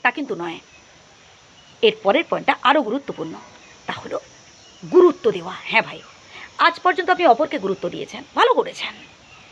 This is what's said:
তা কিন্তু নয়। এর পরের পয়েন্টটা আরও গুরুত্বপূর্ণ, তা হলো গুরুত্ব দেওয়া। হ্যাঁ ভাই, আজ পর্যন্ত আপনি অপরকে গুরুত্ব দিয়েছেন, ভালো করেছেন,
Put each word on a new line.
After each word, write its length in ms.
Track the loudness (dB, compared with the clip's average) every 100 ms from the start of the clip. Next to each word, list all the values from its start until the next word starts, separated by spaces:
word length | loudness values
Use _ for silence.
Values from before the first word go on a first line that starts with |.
তা 100 | -4
কিন্তু 240 | -4 -8 -8
নয়। 240 | -8 -12 -18 -20 -20 -20 -20 -20 -20 -20 _ -20 -20 0
এর 120 | 0 2
পরের 200 | 0 2 0
পয়েন্টটা 260 | -2 -2 0
আরও 200 | 2 2
গুরুত্বপূর্ণ, 520 | 2 -4 -6 -10 -10 -12 -20 -20 -20 -18 -14
তা 80 |
হলো 260 | -12 -10 -12 -12 -20 -20 -20 -20 -20 2
গুরুত্ব 400 | 6 6 4 -2
দেওয়া। 220 | -2 -8 -12
হ্যাঁ 180 | -2 -2
ভাই, 200 | -2 -10 -20 -20 -20 -20 -18 2
আজ 220 | 2 2
পর্যন্ত 300 | 0 0 0
আপনি 180 | 2 4
অপরকে 320 | 4 2 -2
গুরুত্ব 300 | -4 -4 -6
দিয়েছেন, 340 | -8 -12 -14 -8 0
ভালো 180 | 2
করেছেন, 400 | 2 0 -6 -12 -12 -20 -20 -20 -20 -20